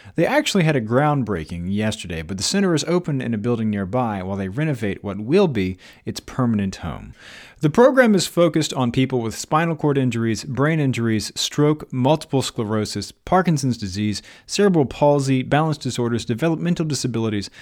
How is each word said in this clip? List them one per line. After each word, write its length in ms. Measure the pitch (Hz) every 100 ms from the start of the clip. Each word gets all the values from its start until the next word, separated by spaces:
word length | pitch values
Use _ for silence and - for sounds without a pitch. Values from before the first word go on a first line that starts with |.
| - -
They 100 | 202
actually 380 | 269 294 202
had 100 | 160
a 60 | 143
groundbreaking 920 | 107 123 151 147 107 92 76 85 90
yesterday, 500 | 101 107 104 85 82
but 160 | 80 98
the 40 |
center 320 | 107 196 196
is 80 | 160
open 360 | - 175 170 139
in 120 | 123
a 60 | 113
building 320 | 113 117 110
nearby 500 | 104 92 127 120 101
while 120 | 92 98
they 120 | 95
renovate 560 | 107 156 123 104 90
what 160 | 101 98
will 260 | 107 180 185
be 320 | 113 92 90 - -
its 140 | - 104
permanent 580 | - - 120 107 98 -
home. 360 | 85 55 52 - - - - -
The 80 | 151
program 460 | 156 254 269 240
is 120 | 196 -
focused 460 | - 170 160 151
on 180 | 147 120
people 300 | 123 131 127
with 160 | 113 -
spinal 400 | - 151 170 156
cord 220 | 151 139
injuries, 460 | 127 117 113 107
brain 360 | - 120 143 160
injuries, 500 | 139 113 117 110 98
stroke, 580 | - - - 147 151 -
multiple 480 | 131 127 156 - 135
sclerosis, 720 | - - 107 110 104 101 98
Parkinson's 640 | - - 180 180 151 135 117
disease, 460 | 98 92 107 98 - - -
cerebral 400 | - 202 170 127
palsy, 560 | - 147 143 135 131
balance 340 | 127 143 160 147
disorders, 480 | 127 117 117 117
developmental 640 | - 117 165 160 165 175 160
disabilities, 640 | 139 135 113 110 104 98 -